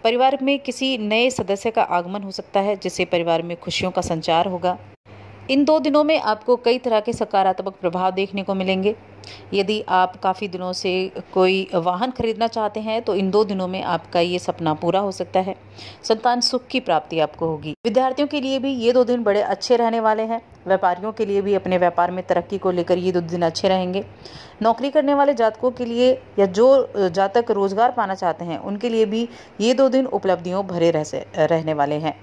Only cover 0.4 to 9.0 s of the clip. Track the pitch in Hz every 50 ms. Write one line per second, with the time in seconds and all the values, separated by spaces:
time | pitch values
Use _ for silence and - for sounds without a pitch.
0.4 | 262 269 277 277 277 - 240 - 269 269 262 226 214 208 214 226 240 254 247 -
1.4 | 208 180 196 196 - 233 220 233 - - - 180 175 180 190 208 196 196 190 -
2.4 | - - - 202 196 208 208 190 - 185 - - 208 202 - 175 170 170 165 165
3.4 | 165 170 175 165 - 185 - - - 185 180 185 165 - 170 160 - - 165 165
4.4 | 175 196 180 175 175 180 180 - - - - _ _ - - - - - - -
5.4 | - - 269 277 294 277 311 311 262 311 277 294 302 294 320 294 - 214 214 214
6.4 | - - 247 240 - 233 247 254 - 247 226 214 214 233 226 - 220 208 - 196
7.4 | 190 190 185 - 185 196 190 - - 175 165 180 185 190 185 190 196 196 190 202
8.4 | 190 202 196 190 185 190 190 185 190 208 233 -